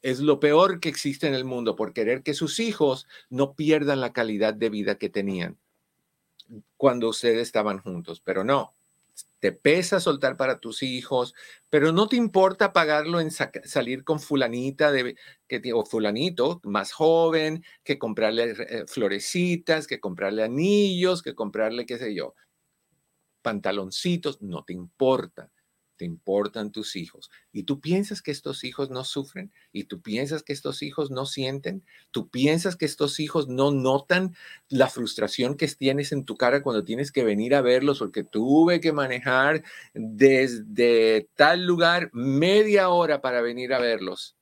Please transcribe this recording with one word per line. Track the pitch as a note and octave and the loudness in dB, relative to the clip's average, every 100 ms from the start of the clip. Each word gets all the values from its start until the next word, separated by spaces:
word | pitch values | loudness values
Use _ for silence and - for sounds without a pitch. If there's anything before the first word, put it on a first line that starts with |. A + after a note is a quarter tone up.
es | C3+ B2+ | -4 0
lo | D3+ C#3+ | 2 4
peor | D3 D3+ F#3+ F3 | 4 6 4 2
que | E3 | -6
existe | C#3 D3 C#3 D#3 | -4 -6 -2 -2
en | |
el | C3+ | -2
mundo | C3 B2 A2+ G2 | -4 -2 -2 -2
por | A2 | -4
querer | - A2 C3 | -2 -2 -2
que | D3+ | -4
sus | C#3+ D#3 - | -4 -4 -2
hijos | A#3 - D3 C3 - - _ | -4 0 0 0 -8 -20 _
no | B2+ C#3 | -2 -2
pierdan | - D3+ D3+ C#3+ C3+ | 0 2 2 2 0
la | B2 | -2
calidad | B2 A2+ G#2 G#2+ | -2 -2 0 0
de | G#2+ A2+ | 0 -4
vida | G#2 G2+ G2+ | -2 -4 -4
que | G2 | -4
tenían | G#2 G2 F#2 F2 - _ _ _ _ _ _ _ _ _ A2+ _ _ | -4 -4 -4 -8 -12 _ _ _ _ _ _ _ _ _ -20 _ _
cuando | C3+ B2 A#2 | 2 2 -2
ustedes | A2 A#2+ A2+ | 0 0 0
estaban | A#2 A2+ G#2 F#2+ | 0 -2 -2 -4
juntos. | F#2+ F2 E2+ E2+ | -8 -12 -12 -12
Pero | - F#2+ | -6 -4
no, | G#2+ C#3 - _ _ _ _ - - _ | 0 0 -2 _ _ _ _ -20 -20 _
te | F#2+ | -4
pesa | - D3 E3+ F3+ F#3+ | 0 2 2 2 0
soltar | E3+ C#3 C3+ - | 0 0 -2 -2
para | C3 B2+ | -4 -4
tus | A#2 G#2+ | -8 -8
hijos, | C3 B2+ B2 B2+ B2 - - - _ | -6 -8 -4 -4 -4 -10 -20 -20 _
pero | D3+ D3+ | 2 4
no | E3 G#3+ | 2 2
te | B3 | 0
importa | A3+ G3 F#3+ F#3+ G3 | 2 4 4 4 2
pagarlo | F#3 D#3 D3+ D3+ E3+ | 2 2 0 0 -2
en | D#3 | -2
saca-, | - C#3+ - | -4 -6 -6
salir | - C#3+ A#2+ B2+ | -4 -4 -2 -6
con | - D3+ | -4 -4
fulanita | - C#3+ A#2+ A#2+ C3 C#3 D3+ | -2 0 0 -2 -6 0 2
de, | C3+ B2 - - - _ | 2 -2 -8 -20 -20 _
que | B2 | -8
te, | A#2+ | -2
o | A#2 | -2
fulanito | G#2 A2+ G#2+ G#2+ E3+ F3 C3 F3 | 0 -2 0 0 -4 0 -2 -2
más | G#2 G2+ G2 | -4 -4 -4
joven, | - D#3+ E3 E3 D#3+ D#3 D#3+ - - | 2 4 4 4 2 -2 -6 -12 -18
que | - C3+ | -6 -4
comprarle, | A#2+ G#2+ A2 A2+ A#2 G#2+ | -4 -2 0 0 -2 -4
eh, | A#2 A2+ - | -8 -10 -8
florecitas, | - G2+ G2 - F3+ F3+ E3+ F3 D#3 D3+ | -4 -2 -2 -4 -2 0 0 0 -2 -2
que | C3 | -8
comprarle | G2 F2+ G2 G#2+ | -8 -6 -4 -2
anillos, | A2 C3 F3+ G#3 G3+ F3+ F3+ F3 | -2 0 2 2 2 2 0 0
que | D#3 - | -6 -8
comprarle, | G#2+ A2+ A2 A#2+ A#2+ | -6 -2 -2 -2 -8
qué | A#2+ | -8
sé | B2 | -6
yo, | F#2+ C#2+ _ _ _ _ _ _ _ _ _ _ _ | -6 -8 _ _ _ _ _ _ _ _ _ _ _
pantaloncitos, | A#2+ G#2 G2 G2+ F#2 - F3+ F3 D#3 C3+ | -6 -4 -4 -4 -6 -6 -4 -2 -4 -8
no | G2+ D#2+ | -12 -12
te | - | -12
importa. | F2+ F2 _ C3 C3 - - - _ _ _ _ _ | -14 -14 _ 2 2 -2 -16 -20 _ _ _ _ _
Te | F2 | -12
importan | E2 - G2+ G#2 A2+ G#2 | -10 -2 -2 -2 -6 -10
tus | G#2+ G#2 G2 | -10 -10 -10
hijos. | E2+ - - - _ | -12 -16 -20 -20 _
¿Y | G2 | -12
tú | F#2+ C#3 | -6 -6
piensas | D3+ F#3 G3+ G3+ | -2 -2 -2 -8
que | - | -10
estos | C#3 C#3+ C#3 | -10 -8 -10
hijos | B2+ B2+ C3+ | -10 -8 -6
no | B2+ | -6
sufren? | C3 C#3+ C3+ F#2 G2 _ _ | -8 -8 -10 -14 -18 _ _
¿Y | G2+ | -12
tú | - F2+ | -12 -14
piensas | A2 G#2+ C#3+ D#3 | -6 -4 -4 -6
que | - | -8
estos | C#3+ D3 C#3 | -8 -8 -8
hijos | C#3+ C#3 C#3+ | -10 -6 -6
no | C3 C#3 | -6 -8
sienten? | - C3 C#3 C#3 F#3+ _ - _ | -6 -6 -6 -8 -10 _ -20 _
¿Tú | - - | -10 -8
piensas | B2 C#3+ E3 F#3 F3 | 0 2 2 -2 -4
que | D3+ | -6
estos | - C#3+ - | -2 -4 -2
hijos | D3+ E3 C#3 | -2 -2 -2
no | B2+ C#3+ | 0 2
notan | C#3 C3 C3+ - F3+ F#3 F3 - - _ | 2 2 0 0 0 0 -8 -20 -20 _
la | C3+ C3 | 2 2
frustración | B2 A#2 - G#2 - B2 C#3+ | 2 -6 -4 -4 -2 -2 -2
que | D#3 | -4
tienes | - C3+ C#3 C#3 | -2 0 0 -2
en | C#3+ | -6
tu | C3 A2 | -6 0
cara | B2 C#3 | 2 2
cuando | C#3 A2 | 0 -2
tienes | F2+ A#2 C#3 | -2 -6 -2
que | - | 0
venir | A#2 G#2 A#2 | 0 0 2
a | C#3+ | 2
verlos? | B2 B2+ C#3+ C#3 | 4 4 2 0
Porque | G#2 G#2 | -4 -6
tuve | D2 G#2+ A#2+ D3+ E3 E3+ | -4 -2 4 6 6 4
que | E3+ | 0
manejar | D3 C3+ B2+ C#3 B2+ C#3 D#3 - - - | 0 -2 -2 0 2 4 0 -4 -20 -16
desde | - A2 G#2+ C3+ C3+ C3 A#2+ A2 G#2 A#2+ A#2 A2 A2 - | -12 -10 6 8 8 2 -2 -6 2 4 6 6 4 0
tal | - D3 F3+ F3+ | 4 4 6 0
lugar | F3 E3+ F3 E3 | 2 4 2 -2
media | A#2+ C3 C3+ E3+ G#3 G#3+ G3+ F#3 | -4 0 2 4 4 6 4 4
hora | F3 E3 C#3+ | 4 2 0
para | C3 B2 | 0 0
venir | A#2 A#2+ B2+ | -2 -4 -2
a | C3 | 0
verlos. | A#2+ A2 F#2 F#2+ - _ | 0 -2 -4 -8 -14 _